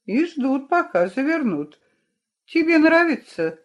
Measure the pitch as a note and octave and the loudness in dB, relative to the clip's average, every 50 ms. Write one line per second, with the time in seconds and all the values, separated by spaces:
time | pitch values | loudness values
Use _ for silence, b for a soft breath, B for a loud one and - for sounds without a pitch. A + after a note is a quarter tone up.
0 | - - F#3+ B3+ E4 E4+ - C#4+ B3 C4+ C4 C#4 C4+ - F4 F4 E4+ F4 - F3 | -10 -4 -2 -2 -2 -2 -4 -4 -4 -2 -2 -2 -2 -2 -2 -2 -2 0 0 0
1 | F3 - - C4 C4+ D4 E4 E4 D4 A3+ F3 D3 D3 D3 - _ _ _ _ _ | 0 0 -2 -4 -2 -2 -2 -2 -2 -2 -2 -4 -6 -8 -12 _ _ _ _ _
2 | _ _ _ _ _ _ _ _ _ - - E4 D#4+ D#4+ E4+ D#4+ D4+ D#4+ D#4+ E4 | _ _ _ _ _ _ _ _ _ -6 -2 -2 0 2 2 4 4 4 4 4
3 | E4+ E4+ C#4 - - - - - E3 D#3+ D#3+ - _ | 2 2 -2 -4 -6 -14 -8 -6 -6 -6 -6 -8 _